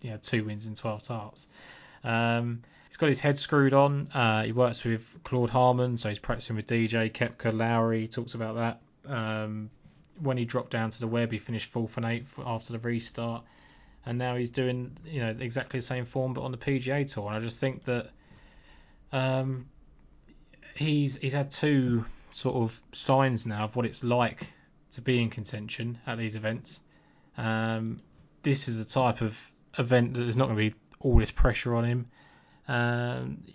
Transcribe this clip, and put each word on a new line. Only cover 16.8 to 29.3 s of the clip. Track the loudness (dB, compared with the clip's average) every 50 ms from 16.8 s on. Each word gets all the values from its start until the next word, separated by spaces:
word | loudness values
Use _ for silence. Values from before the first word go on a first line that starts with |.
| 0 0
A | 0 0 0
Tour. | -2 -4 -6 -6
And | -4 -4
I | -4
just | -4 -6 -4 -2
think | -2 -2 -2 -4 -4
that, | -2 -2 -2 -4 -6 -12 -20 -20 -20 -20 -20 -20 -20 -20 -20 -20 -20 -20 -20 -20 -20 -20 -20 -12 -6
um, | -4 -2 0 0 0 0 0 -2 -4 -6 -8 -14 -20 -20 -20 -20 -20 -20 -20 -20 -20 -20 _ -20 -20 -20 -20 _ -20 -20 -20 -14 -6
he's, | -2 0 2 2 2 2 0 -2
he's | -2 -4 -2 -2
had | -2 -2 -2
two | -2 0 2 4 4 4 4 4 2 2 0 -2 -8 -14 -16 -12 -8
sort | -4 -2 0 2
of | 2 0 0 -2 -8 -14 -8 -4
signs | -2 2 4 4 4 4 4 2 0 -2
now | -4 -4 -4 -4
of | -2 -2
what | -2 -2
it's | -2 -4 -4 0
like | 2 2 4 2 2 0 -4 -12 -16 -18 _ _ _ _ _ _ _
to | -16 -4
be | 0 2 4 4
in | 2 2
contention | -2 -6 -8 -8 -8 -8 -8 -8 -6 -6 -4 -6 -6 -6 -6
at | -6 -4
these | -4 -4 -4 -4
events. | -4 -2 -2 -2 -4 -6 -12 -16 -18 -20 _ _ _ _ _ _ _ _ _ _
Um, | -4 -2 0 0 0 0 0 0 -2 -2 -4 -6 -8 -12 -18 -20 -20 -20 -20 _ _
this | 0 2 2 2 0 -2
is | -4
the | -4 -4 0
type | 2 4 4 4 4 2
of | -2 -4